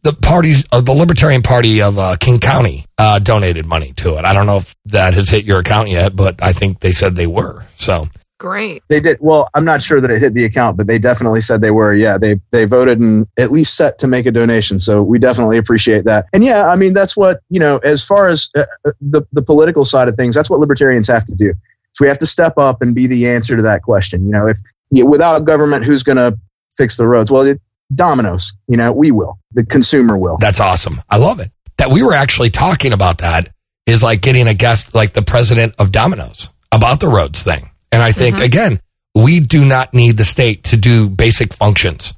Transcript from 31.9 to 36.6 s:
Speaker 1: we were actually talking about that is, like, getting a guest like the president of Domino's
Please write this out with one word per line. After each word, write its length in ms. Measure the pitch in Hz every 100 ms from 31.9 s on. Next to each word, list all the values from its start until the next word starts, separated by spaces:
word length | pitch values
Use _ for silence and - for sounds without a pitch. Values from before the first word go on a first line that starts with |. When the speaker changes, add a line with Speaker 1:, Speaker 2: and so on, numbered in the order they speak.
Speaker 1:
we 120 | 143
were 120 | 254
actually 360 | 151 135 - 120
talking 420 | - 160 180 135
about 260 | 101 92 85
that 300 | 85 82 85 - _ _ -
is, 160 | 117
like, 180 | 117 110
getting 280 | 131 127 117
a 60 |
guest 400 | 101 120 113 -
like 180 | 113 107
the 100 | -
president 540 | 98 123 113 117 113 -
of 140 | 101
Domino's 580 | 107 135 139 64 - - _